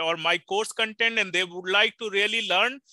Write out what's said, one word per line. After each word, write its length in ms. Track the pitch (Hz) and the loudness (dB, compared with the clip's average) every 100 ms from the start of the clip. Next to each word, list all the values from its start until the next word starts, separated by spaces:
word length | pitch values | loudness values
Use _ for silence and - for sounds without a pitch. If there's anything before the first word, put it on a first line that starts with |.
or 140 | 165 170 | -2 0
my 220 | 165 175 | 0 0
course 340 | - 196 220 | -2 -4 -4
content, 480 | - 220 214 226 226 | -4 -4 0 0 0
and 120 | 196 | 0
they 120 | 175 | 0
would 260 | 185 175 180 | -2 -4 0
like 240 | 202 220 - | 2 2 0
to 120 | 220 | -4
really 380 | 196 208 226 208 | 0 0 0 0
learn. 320 | 180 233 269 _ | 2 2 -2 _